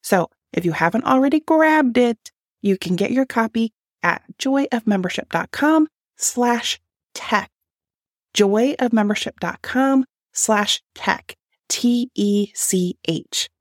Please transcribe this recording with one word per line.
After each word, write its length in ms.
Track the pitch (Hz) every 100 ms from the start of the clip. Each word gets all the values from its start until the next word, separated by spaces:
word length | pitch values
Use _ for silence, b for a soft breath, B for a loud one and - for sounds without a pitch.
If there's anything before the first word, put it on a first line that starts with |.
So 280 | - 190 165 _ _
if 100 | -
you 80 | 175
haven't 320 | 156 165 220
already 360 | - 262 277 302
grabbed 580 | - 320 311 311 262 233
it, 320 | 240 233 - _ _ _
you 160 | 202 190
can 180 | 170 175
get 140 | 196
your 160 | 247 269
copy 460 | 240 226 233 226 _ _ _
at 200 | 202 - _ -
joy 280 | 262 277 277
of 140 | 233 220
membership 440 | 196 180 - -
dot 180 | 170 180
com 360 | - 294 320 311 _ _ _
slash 640 | - - 240 240 - - _ _ _
tech. 380 | - - 214 - _ _ _ _ _ _ _ _
Joy 420 | - 202 208 254 -
of 160 | 247
membership 440 | 226 208 208 - -
dot 220 | 170 -
com 460 | - 254 269 269 262 _ _
slash 480 | - - 208 208 - _
tech, 420 | - - - - - _ _ _
T 420 | - 240 240 240
E 380 | - 202 202 202
C 420 | - - 185 180 - -
H. 440 | 165 - - - _